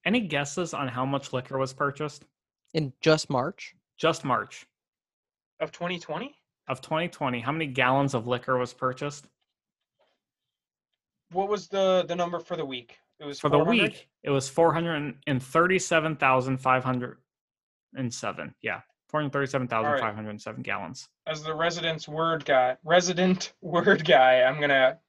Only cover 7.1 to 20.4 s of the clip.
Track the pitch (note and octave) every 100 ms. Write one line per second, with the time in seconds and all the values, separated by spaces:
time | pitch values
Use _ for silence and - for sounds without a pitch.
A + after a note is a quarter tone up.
7.1 | - C#3 B2 A#2 D#3 D#3 B2+ B2+ C3+ C#3
8.1 | C3 A#2 B2 B2+ B2+ B2 - C3 B2+ D3
9.1 | C#3+ - _ _ _ _ _ _ _ _
10.1 | _ _ _ _ _ _ _ _ _ _
11.1 | _ _ F3 G3 G#3 - G3 F#3+ F#3 D#3
12.1 | F3 F3 F3 - E3 C#3+ B2+ A#2 - _
13.1 | _ D3 C#3 D3 D3 D#3+ A#3 D#3+ - -
14.1 | _ - C#3 C3 - E3 E3 E3+ D#3 D3
15.1 | - - C3 C3 E3 F3 F#3 - E3 D#3
16.1 | D3+ C#3 C3 B2+ C3 C3 B2+ B2 B2+ B2
17.1 | - _ _ _ _ _ _ _ - B2
18.1 | - A2 F2 E2 - - F#2 - _ _
19.1 | D3+ D3 C#3 C3+ C3+ B2 A2+ G#2+ C#3 A2+
20.1 | G#2 G#2+ G#2